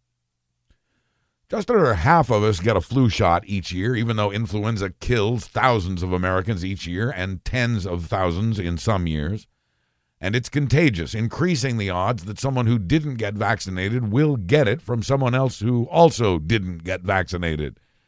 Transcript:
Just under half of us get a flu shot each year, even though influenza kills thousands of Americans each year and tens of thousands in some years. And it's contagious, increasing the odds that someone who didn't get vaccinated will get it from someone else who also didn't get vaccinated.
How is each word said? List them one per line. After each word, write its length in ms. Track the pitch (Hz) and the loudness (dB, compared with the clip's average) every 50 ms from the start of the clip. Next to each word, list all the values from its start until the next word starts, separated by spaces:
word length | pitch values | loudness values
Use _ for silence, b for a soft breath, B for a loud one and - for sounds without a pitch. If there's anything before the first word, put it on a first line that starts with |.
| _ _ _ _ _ _ _ _ _ _ _ _ _ _ _ _ _ _ _ _ _ _ _ _ _ _ _ _ _ | _ _ _ _ _ _ _ _ _ _ _ _ _ _ _ _ _ _ _ _ _ _ _ _ _ _ _ _ _
Just 240 | - - 220 202 - | -8 -6 -4 0 2
under 220 | 247 214 165 127 107 | 4 4 6 4 4
half 360 | 82 78 139 170 170 139 - | 4 4 6 6 6 6 4
of 140 | 117 104 104 | 4 4 4
us 160 | 113 104 85 | 4 2 2
get 160 | 87 113 110 | 2 2 2
a 60 | 92 | 2
flu 260 | 82 - - 135 131 | 0 0 2 4 4
shot 360 | 113 - - 104 87 85 87 110 | 4 4 4 4 4 4 2 0
each 260 | 98 101 98 85 - | -2 -6 -6 -6 -6
year, 240 | 92 90 98 120 127 | -4 -4 -2 -2 0
even 220 | 107 117 117 113 | 0 0 0 0
though 160 | 107 104 101 98 | 0 0 0 0
influenza 560 | 107 113 95 107 107 104 110 117 98 98 95 | -2 -4 -4 -4 -2 -2 -2 -2 -2 -4 -6
kills 580 | - - - 113 123 117 101 110 123 110 - | -6 -6 -2 0 0 2 2 0 0 -2 -4
thousands 560 | - - 117 110 131 120 107 85 92 95 87 92 | -6 -4 0 0 2 2 0 0 -2 -4 -4 -4
of 80 | 90 | -2
Americans 540 | 90 90 90 92 92 92 82 110 107 87 90 | -2 0 0 0 0 0 0 -2 -4 -4 -4
each 200 | 95 98 87 - | -6 -8 -8 -8
year 220 | 87 87 92 110 131 | -6 -6 -4 -4 -4
and 360 | 139 90 92 95 95 87 - | -4 -6 -6 -6 -6 -8 -8
tens 400 | - - 127 120 117 117 104 87 | -4 -2 -2 0 0 0 -2 -2
of 200 | 95 87 87 82 | -4 -4 -6 -6
thousands 540 | 80 104 98 92 90 101 92 107 113 110 101 | -4 -2 -2 0 0 0 0 -2 -2 -2 -2
in 180 | 90 87 85 | -4 -4 -4
some 300 | - - 117 107 92 87 | -2 -2 0 0 0 0
years. 400 | 82 78 76 73 78 104 107 - _ _ _ _ _ _ _ _ _ _ _ _ _ _ - - | -2 -2 -2 -2 -4 -6 -8 -10 _ _ _ _ _ _ _ _ _ _ _ _ _ _ -8 -4
And 120 | 95 107 | -2 -2
it's 140 | 127 123 - | -2 -2 -2
contagious, 680 | - 147 143 120 131 143 170 143 104 85 80 65 - | -2 -2 0 2 2 4 4 4 2 0 -4 -4 -4
increasing 640 | 107 117 110 - - 156 180 175 123 104 135 120 | -4 -4 -4 -2 -2 0 0 0 0 0 -2 -2
the 120 | 113 101 95 | -2 -2 -2
odds 360 | 90 90 92 107 113 98 82 | -2 0 0 0 -2 -4 -6
that 140 | 104 104 - | -10 -8 -6
someone 280 | - 139 135 123 120 | -4 -2 0 0 2
who 100 | 110 120 | 2 2
didn't 380 | 117 95 85 143 151 147 151 131 | 2 2 2 0 0 0 -2 -6
get 180 | 113 104 101 104 | -4 -4 -4 -4
vaccinated 800 | 104 107 101 113 104 - 95 92 92 92 101 117 127 123 104 | -2 0 0 -2 -2 -4 -6 -6 -4 -2 -2 -2 -2 -2 0
will 260 | 101 131 156 151 143 | 2 2 2 2 0
get 300 | 120 92 85 139 151 143 | -2 0 2 4 4 4
it 120 | 101 113 165 | 4 0 -2
from 220 | - - 123 117 | -2 -4 -4 -4
someone 320 | 101 - 135 139 131 123 120 | -2 0 0 2 2 2 2
else 260 | 131 135 127 - - | 0 0 -2 -2 -2
who 260 | 101 120 123 120 113 | -2 0 0 0 0
also 520 | - - 160 170 160 - - 120 101 90 | 2 4 6 6 6 6 4 2 2 2
didn't 460 | 80 76 82 117 110 92 90 87 82 82 | 2 0 0 0 0 0 -4 -8 -8 -8
get 180 | 87 92 92 | -8 -8 -4
vaccinated. 800 | 90 95 95 95 90 - 92 87 87 82 78 76 76 65 55 _ _ _ _ _ _ | -2 0 0 0 0 -2 -4 -4 -2 -2 -2 -2 -4 -6 -8 _ _ _ _ _ _